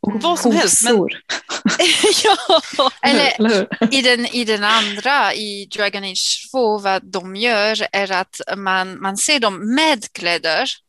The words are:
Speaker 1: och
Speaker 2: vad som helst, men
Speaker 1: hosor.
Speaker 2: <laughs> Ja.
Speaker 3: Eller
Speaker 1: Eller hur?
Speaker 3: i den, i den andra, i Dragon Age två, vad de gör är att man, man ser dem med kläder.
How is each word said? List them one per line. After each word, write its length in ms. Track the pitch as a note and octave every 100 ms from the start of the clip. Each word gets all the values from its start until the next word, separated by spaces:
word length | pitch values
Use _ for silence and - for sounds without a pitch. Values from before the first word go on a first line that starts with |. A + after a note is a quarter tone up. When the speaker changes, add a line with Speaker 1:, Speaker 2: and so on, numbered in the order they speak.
Speaker 1:
och 200 | - G#3
Speaker 2:
vad 180 | D4 E4+
som 120 | B3 D#4
helst, 280 | A#3 -
men 100 | A#3+ A3+
Speaker 1:
hosor. 160 | F3 - _ - - - - - E4+ - G#4 -
Speaker 2:
<laughs> 0 |
Ja. 680 | A4 G4+ - E4 - - - -
Speaker 3:
Eller 320 | C#4 C#4+ C#4 -
Speaker 1:
Eller 120 | A3
hur? 440 | G#3 G3 - A3+
Speaker 3:
i 80 | C4+
den, 240 | B3 A#3+ A#3+
i 200 | A#3+ A3+
den 180 | G#3+
andra, 720 | G3+ A3+ G#3+ G3+ B3 C#4+ G#3
i 320 | E3 G#3+ G3+ G3
Dragon 380 | - G3+ G3+
Age 460 | G3 F#3 - - -
två, 260 | C4 A3+ G#3+
vad 340 | G3 F#3+ F#3
de 240 | F#3+ F#3 F#3+
gör 520 | A#3+ A3 G#3 G#3+ G#3+
är 200 | - G3
att 300 | F#3 F#3+ - - G3
man, 440 | G3 F#3+ F#3 F#3
man 160 | G3 G3
ser 220 | - D4
dem 360 | A3+ F#3 G#3 C4
med 380 | D#4+ C4+ -
kläder. 560 | - E3+ E3+ E3 D#3+ C4 -